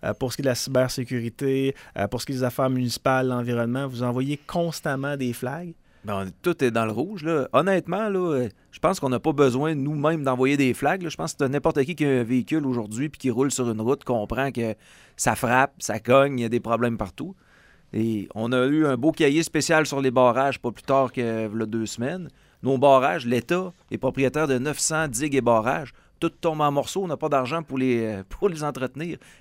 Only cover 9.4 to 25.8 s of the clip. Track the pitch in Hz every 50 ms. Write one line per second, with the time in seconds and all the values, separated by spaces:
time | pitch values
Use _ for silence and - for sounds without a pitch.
9.4 | 147 131 120 127 147 156 160 147 135 143 151 151 139 156 165 160 143 131 127 123
10.4 | 131 135 143 139 139 127 120 - - 139 175 196 180 160 - - 160 165 - -
11.4 | 143 131 135 143 - 165 156 151 135 135 180 143 151 143 135 123 120 110 127 127
12.4 | 110 - 156 160 147 135 127 123 113 104 107 113 139 156 - - - 131 117 117
13.4 | 135 143 120 - 123 120 113 110 110 117 139 139 - - 127 113 104 104 117 117
14.4 | 135 139 120 120 117 113 107 _ _ - - - - - _ - - - 110 -
15.4 | - 117 120 127 135 139 _ - - - 107 113 - 117 123 135 139 143 139 123
16.4 | 120 113 113 120 - 113 117 113 120 120 117 104 110 95 - - 151 175 196 _
17.4 | _ _ _ _ _ _ _ _ _ _ - 110 113 113 113 107 95 - - 104
18.4 | 110 117 127 127 127 135 147 156 156 147 135 120 120 160 156 - 165 143 139 160
19.4 | 165 - - 156 143 - 165 156 151 - - 139 139 131 120 131 127 123 117 123
20.4 | 135 139 127 - - 123 104 - - - 135 135 135 123 - 131 120 117 113 110
21.4 | 110 107 104 113 113 110 107 113 110 104 - - 117 135 165 190 175 147 _ _
22.4 | _ _ _ _ - 123 135 127 127 143 135 131 127 143 175 170 120 120 120 120
23.4 | 117 - 170 180 185 185 170 _ _ _ - 110 - 131 - 127 135 127 127 151
24.4 | 156 147 131 123 127 151 143 - - - 160 156 160 151 120 110 143 151 139 135
25.4 | 120 120 117 110 107 120 143 165